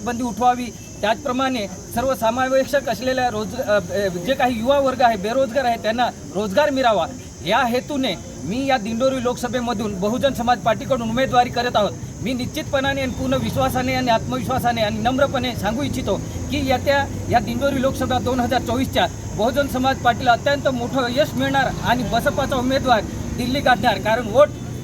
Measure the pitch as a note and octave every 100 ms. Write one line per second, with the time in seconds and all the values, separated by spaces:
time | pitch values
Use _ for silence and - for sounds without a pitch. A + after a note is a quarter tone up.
0 | G#3+ A#3+ B3 G3 B3 B3 A#3+ - - -
1 | - A3 C4 B3+ C4+ B3+ G3 F#3 - A#3
2 | C4 A#3 A3 A#3+ C4 C4 B3+ C#4 C4+ A3
3 | B3+ C4 B3 G#3 G#3 A#3 B3+ G#3 F3 F#3
4 | G3+ F3 F3 C4+ B3+ A#3+ A#3 C#4+ C4+ B3+
5 | B3 A3 G3 B3 C4+ B3 B3 A3+ G#3+ A3+
6 | A#3 - - F3+ G#3+ G3 D4 C4+ B3 G3+
7 | D3+ B2+ - - D3+ A3+ B3+ B3 - D4
8 | C4 D#3+ - - B2+ A#3 C4+ C4 G3+ A3+
9 | C4 C4 A#3+ B3 B3 A#3+ A#3 A3 A3 G3
10 | G#3 B3 C4+ - A#3+ A#3+ A3+ G#3+ G3+ B3+
11 | A#3 A3+ C4 B3 B3 A#3+ A#3+ A#3+ G3 -
12 | - - G3 B3+ B3 D4 D#4 C#4 C4+ C#4
13 | C4 - C4 C4 A3+ C4+ C4 B3+ B3+ C4
14 | B3+ A3+ A#3 B3+ B3+ C4 A#3+ A#3 G#3 G#3+
15 | A3 B3+ C#4 C4+ B3 A3+ G3 A3 C#4+ B3+
16 | A#3 F3+ - - - D4 C4+ B3+ C#4+ C#4
17 | C#4 - - A#3 - A#3 C#4 C#4 B3+ C4+
18 | B3+ B3 B3 B3+ A#3+ B3 A#3 A#3+ C4 A#3
19 | F3 - - D#3 A3 C4+ C#4 B3+ C4 C4+
20 | A#3+ A3+ B3+ A#3 C#4+ C#4+ C#4+ B3+ A#3+ C4
21 | B3 B3 D4+ A#3 C4+ C4+ A#3+ - F#3+ A#3+
22 | A#3+ A3+ C#4+ C#4 C4 C4 B3 C4+ C4 A3+
23 | F#3 - - - B3 C4+ C4 B3 B3+ G3+
24 | G3+ A3+ A3+ A3+ D4 - - -